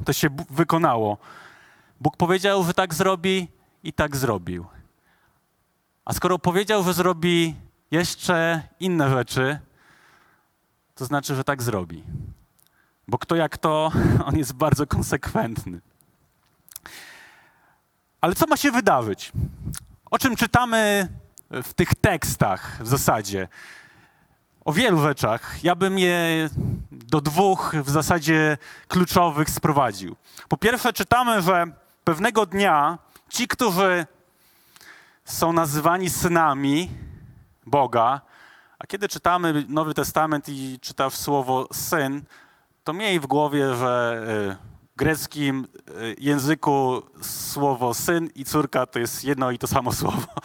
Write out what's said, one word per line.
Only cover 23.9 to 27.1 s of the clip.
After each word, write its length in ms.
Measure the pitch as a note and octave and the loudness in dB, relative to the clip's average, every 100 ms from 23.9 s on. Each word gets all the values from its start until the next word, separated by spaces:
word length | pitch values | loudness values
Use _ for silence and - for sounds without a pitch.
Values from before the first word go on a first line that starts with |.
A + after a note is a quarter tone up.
| _ _ _ _ _ _ _ E3 | _ _ _ _ _ _ _ -2
O 80 | |
wielu 280 | D#3 B3 E3 | 2 4 4
rzeczach. 640 | D3 C3+ A#2+ A#2 - - | 4 2 0 -2 -6 -2
Ja 120 | E3+ F3 | 0 2
bym 240 | F#3+ F#3+ | 2 2
je 500 | F3+ F3 E3 D#3+ D#3 - - - - | 2 2 2 0 -2 -4 -4 -6 -8
do 280 | C3 A#2+ | -18 -2